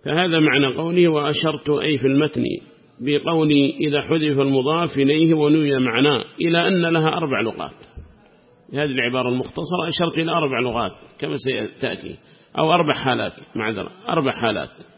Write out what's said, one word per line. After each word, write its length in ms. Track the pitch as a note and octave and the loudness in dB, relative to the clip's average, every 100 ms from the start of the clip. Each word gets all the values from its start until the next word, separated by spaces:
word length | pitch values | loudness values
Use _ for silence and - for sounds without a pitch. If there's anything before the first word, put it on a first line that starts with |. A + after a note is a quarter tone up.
| C#3+ | -2
فهذا 340 | D#3 F3+ D#3+ | -2 0 2
معنى 360 | D3+ C3 C#3 B2+ | 2 2 0 -2
قوله: 300 | E3 F3 E3+ | 0 2 4
"وأشرت"، 600 | D3+ D3 D3 D#3+ D3+ D3 | 2 0 -2 -2 -4 -2
أي 280 | D3 D#3 C#3 | 0 0 0
في 100 | C3 | 2
المتن، 360 | C#3 C#3+ B2 A#2+ - - - _ - | 2 2 0 -4 -4 -10 -20 _ -10
بقوله: 760 | B2+ D3 D3 E3 D3+ D3 C#3 - D3+ | -2 -2 0 0 4 4 2 0 -2
"إذا 140 | C#3+ | -2
حذف 380 | - D#3+ D3+ C#3 | 0 0 2 2
المضاف 580 | C#3 C3+ C3+ E3 E3+ C#3 | 2 2 2 0 -2 0
إليه 360 | C3+ D3+ E3 | 2 4 4
ونوي 460 | D#3+ D3 D#3 D3 C3+ | 4 4 4 4 2
معناه"، 440 | B2+ A2+ C#3+ B2+ - - | 2 4 4 2 -4 -4
إلى 260 | E3+ E3+ F3 | 0 2 2
أن 140 | F#3 | 2
لها 280 | E3 E3 D#3 | 2 2 2
أربع 320 | D#3+ D#3+ A2 | 0 -2 -2
لغات. 440 | A2 - C#2+ - - - - - _ _ _ _ - | -2 -4 -12 -12 -20 -20 -20 -20 _ _ _ _ -10
هذه 180 | C3+ D3+ | -4 -2
العبارة 380 | C3 A#2+ B2+ B2 | -2 -2 -2 -2
المختصرة 580 | B2+ - - E3+ F3+ E3+ | -2 -4 -8 -4 -4 -4
أشرت 300 | - E3 D#3+ | -2 -2 -2
إلى 140 | E3 | -2
أربع 280 | E3+ D3 B2 | -2 -2 -2
لغات 320 | B2 A#2 A2+ - - - | -2 -2 -4 -8 -20 -10
كما 160 | D#3 C#3+ | -6 -4
سيأتي، 800 | C3 A#2 A2 - C3 F#2+ E2+ - _ - _ - | -4 -4 -6 -6 -6 -6 -12 -16 _ -20 _ -2
أو 160 | D#3 | 2
أربع 200 | E3+ D#3 | 2 2
حالات، 400 | B2+ C3+ A#2+ G2+ - - - | 0 0 -2 -4 -8 -12 -6
معذرة، 360 | A2 G#2 F2 - - | -4 -6 -8 -10 -4
أربع 220 | E3 C3+ | 0 0
حالات 380 | - A2+ G2+ C2+ - - | -2 -2 -2 -8 -14 -20